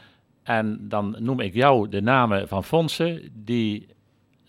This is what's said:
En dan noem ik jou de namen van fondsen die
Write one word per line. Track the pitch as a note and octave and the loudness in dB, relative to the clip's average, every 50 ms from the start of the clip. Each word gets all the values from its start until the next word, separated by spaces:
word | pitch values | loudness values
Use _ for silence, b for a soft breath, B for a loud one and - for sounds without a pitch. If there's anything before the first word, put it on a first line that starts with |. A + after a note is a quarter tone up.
| b b b b b b _ _ _ | b b b b b b _ _ _
En | - A#2+ A2 A2 G#2+ G#2+ - G2+ G#2 | -2 0 0 0 -2 -4 -6 -8 -4
dan | A2 G#2 G2+ G2+ A2 A2 | -4 -2 -2 -4 -6 -4
noem | A2+ B2 C3+ B2+ | -4 -4 -2 -2
ik | A2+ G2 F2+ | -4 -2 0
jou | A#2 C3 C#3+ C3+ A#2 G2+ - | 4 4 6 6 4 2 0
de | G#2 G2+ | -2 -2
namen | G2+ A#2 C3+ C3 B2 A2+ G2+ G2 G2+ - | 2 4 4 4 4 4 2 0 -2 -2
van | G2 G2 F#2 | -4 -4 -4
fondsen | - - E3 E3 D3 - - E3 E3+ E3 D#3+ - - - | 0 0 0 0 0 -2 -2 -2 -2 -4 -6 -12 -16 -18
die | A2 G#2 A2+ A#2+ A#2+ A2 G#2+ G#2 G#2 - _ - _ _ _ _ _ _ _ _ _ _ | -16 -6 -2 -2 0 0 0 -2 -4 -8 _ -20 _ _ _ _ _ _ _ _ _ _